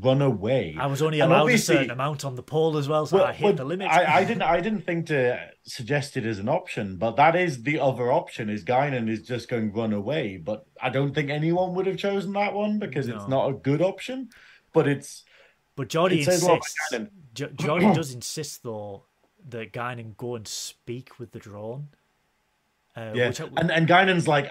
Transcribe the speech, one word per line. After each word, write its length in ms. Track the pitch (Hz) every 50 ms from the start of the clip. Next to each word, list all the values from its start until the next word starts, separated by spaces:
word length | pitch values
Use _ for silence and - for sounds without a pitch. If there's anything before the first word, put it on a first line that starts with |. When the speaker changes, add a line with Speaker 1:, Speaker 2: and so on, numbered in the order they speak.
Speaker 1:
run 200 | 107 131 - 143
away." 540 | 143 131 113 90 95 113 135 127 95 80 76 -
Speaker 2:
I 80 | 131
was 140 | 139 139 135
only 200 | 156 156 156 151
Speaker 1:
And 100 | 143 160
Speaker 2:
allowed 80 | 170 147
a 40 |
Speaker 1:
obviously 340 | 156 196 247 214 - - 160
Speaker 2:
certain 140 | 143 131 120
amount 320 | 120 131 135 151 151 139 143
on 100 | 139 127
the 80 | 123
poll 340 | - - 143 160 160 160 151
as 120 | 151 139 143
well, 180 | 156 151 156
so 120 | - 170 190
Speaker 1:
Well, 80 | -
Speaker 2:
I 60 | -
hit 120 | - - -
Speaker 1:
well, 80 | 202 196
Speaker 2:
the 100 | 139 127
limit. 220 | 143 175 190 196 -
Speaker 1:
I, 300 | 160 180 170 151 151 180
I 20 | -
Speaker 2:
<laughs> 40 | -
Speaker 1:
didn't, 140 | 233 170
I 180 | 185 156 170 175
didn't 200 | 175 220 214 180 -
think 220 | 185 170 165 160
to 320 | 156 151 135 127 123 117 85 85 - - _ _
suggest 520 | - - - 113 104 147 143 139 - -
it 100 | 135 107
as 140 | 113 107 95
an 80 | 101 123
option, 480 | 156 185 - - - 127 104 95 95
but 180 | 85 113 113 101
that 200 | 120 143 - 160
is 260 | 180 180 170 139 117
the 160 | 110 147 151 151
other 320 | 139 135 120 117 120 120
option, 400 | 139 175 - - - - 113 104
is 140 | 107 104 -
Guinan 440 | 127 120 127 143 147 135 120 113 110
is 140 | 110 104
just 260 | - - - 113 - -
going 240 | 123 113 110 104
run 200 | 95 113 113 110
away. 460 | 104 104 101 113 151 160 127 101 95 90
But 280 | 78 104 107 - - _ _ -
I 100 | 123 127
don't 240 | 120 135 139 143 139
think 160 | 156 147 135
anyone 420 | 147 147 156 165 170 180 185 180 175
would 120 | 185 190
have 120 | 190 180 165
chosen 340 | 202 202 196 196 170 196
that 200 | 196 202 208 196
one 280 | 190 208 208 214 214 208
because 260 | 208 - 127 143 131
it's 220 | 117 113 104 101 101
Speaker 2:
No. 180 | 135 135 104
Speaker 1:
not 40 | 135
a 20 |
good 280 | 135 - - 135 143 151
option. 480 | 175 190 196 - - - 262 262 254 - - - - - - - _ _
But 160 | - 160 143 143
it's 340 | 143 139 - - - - - _ _ - - _ _ _ _ _ _
Speaker 2:
But 120 | - 127 -
Geordi 300 | - 160 175 185 160 160
Speaker 1:
it 20 | 143
says 180 | 160 180 165
a 40 | 170
lot 60 | 180 165
about 120 | - -
Speaker 2:
insists, 260 | - - - - -
Speaker 1:
Guinan. 160 | 123 117 - - - 180 147 - 113
Speaker 2:
Jo-, 140 | 123 143 -
Geordi 460 | 143 - 156 147 156 175 190 214 170
does 180 | 160 165 135
insist, 500 | 123 120 - - - 160 147 - - - -
though, 400 | 120 110 104 104 101 98 98 - _ _ _ _ _ _ _ 190 127
that 240 | 117 113 113 110
Guinan 440 | - 123 120 123 127 120 113 113 104
go 180 | - 123 120 123
and 100 | 113 101
speak 720 | - - - - - - _ _ - 120 127 123 - - -
with 140 | 117 117
the 60 | - 113
drone. 480 | - 107 101 101 107 110 123 143 147 143 _ _ _ _ _ _ _ _ _ _ _ _ _ _ _ _ _ _ _ _ -
Uh, 160 | 117 113 110 107
Speaker 1:
Yeah, 140 | 120 123 120
Speaker 2:
which 120 | - -
I 60 | 160 147 -
Speaker 1:
and, 140 | 165 165 175
and 160 | 160 165 165 160
Guinan's 400 | 175 185 196 190 180 170 - 160
like, 200 | 147 143 139 -